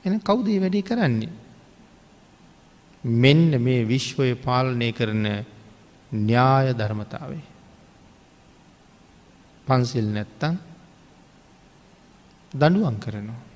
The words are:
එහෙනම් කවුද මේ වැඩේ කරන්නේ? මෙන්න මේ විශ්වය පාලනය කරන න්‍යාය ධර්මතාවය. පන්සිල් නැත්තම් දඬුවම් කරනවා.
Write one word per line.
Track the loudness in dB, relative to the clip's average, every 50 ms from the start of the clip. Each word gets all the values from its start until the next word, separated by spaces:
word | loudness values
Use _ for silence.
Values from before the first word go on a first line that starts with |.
| _
එහෙනම් | -2 -2 -2
කවුද | 0 0 0 0 0
මේ | 0 0 0
වැඩේ | 0 0 0 -2
කරන්නේ? | -2 -2 -2 0 0 0 0 0 -2 -6 -12 -16 -20 -20 -20 -20 -20 -20 -20 -20 -20 -20 -20 -20 -20 -20 -20 -20 -20 -20 -20 _ -20 -20 -20 -20 -20 -20 -20 -20 _ -20 -20 -10 -4
මෙන්න | 0 2 6 6 6 6 6 6 4 2
මේ | 2 2 2 2 0 0
විශ්වය | 0 0 -2 -2 -4 -4 -2 -2 -2 -2
පාලනය | -4 -4 -2 0 0 0 0 -2 -2 -2 -4
කරන | -2 -2 -4 -2 -2 -2 -2 -2 -4 -4 -8 -12 -18 -20 -20 -20 -20 -20 -20 -20 -20 -20 -14 -8
න්‍යාය | -4 -2 0 2 2 4 4 4 4 2 2 0
ධර්මතාවය. | -2 -4 -4 -4 -4 -6 -8 -10 -12 -14 -12 -12 -14 -14 -16 -18 -20 -20 -20 -20 -20 -20 -20 -20 -20 -20 -20 -20 -20 -20 -20 _ _ _ -20 -20 -20 -20 -20 -20 -20 _ -20 -20 -20 _ -20 -20 -20 -20 -20 -20 -20 -20 -20 -20 -20 -14 -2
පන්සිල් | 0 2 2 2 0 -2 -2 -2 -2
නැත්තම් | -2 -4 -6 -8 -8 -6 -4 -4 -4 -4 -8 -16 -20 -20 -20 -20 -20 -20 -20 -20 -20 -20 -20 -20 -20 -20 _ -20 -20 -20 -20 -20 -20 -20 -20 -20 -20 _ -20 -20 -20 -20 -20 -20 -20 -20 -20 -14
දඬුවම් | -2 2 2 4 4 4 2 0 -2 -4
කරනවා. | -6 -8 -8 -8 -10 -10 -12 -14 -16 -20 -20